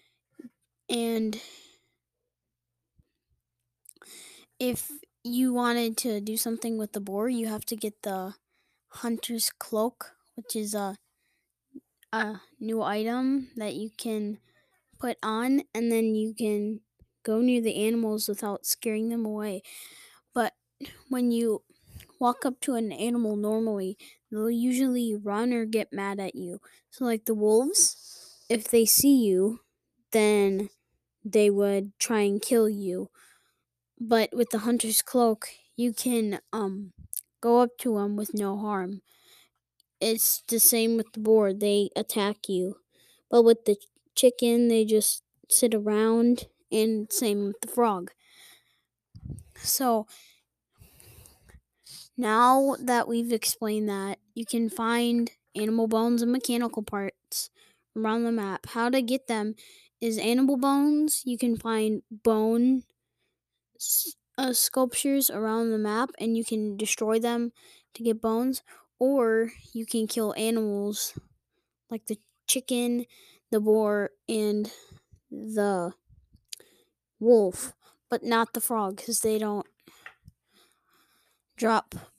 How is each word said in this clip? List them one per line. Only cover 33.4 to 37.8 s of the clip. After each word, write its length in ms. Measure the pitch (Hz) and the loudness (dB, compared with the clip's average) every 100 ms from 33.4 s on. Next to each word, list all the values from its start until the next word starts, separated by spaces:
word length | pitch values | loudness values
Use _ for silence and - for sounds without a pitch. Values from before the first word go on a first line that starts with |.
| _ _ _ _ _ - | _ _ _ _ _ -12
But 300 | 226 226 220 | 2 4 4
with 160 | 240 233 | 2 0
the 80 | 220 | 0
hunter's 440 | 226 240 220 214 | 0 0 0 -2
cloak, 460 | - 247 233 220 - - _ - | 0 4 4 2 -4 -18 _ -4
you 160 | 240 | -2
can, 480 | 220 254 233 214 190 - | 0 0 0 0 -4 -6
um, 400 | 220 196 190 196 - - - - _ | -4 -4 -4 -10 -16 -14 -12 -12 _
go 200 | 233 240 | 4 4
up 180 | 247 | 4
to 180 | - | 0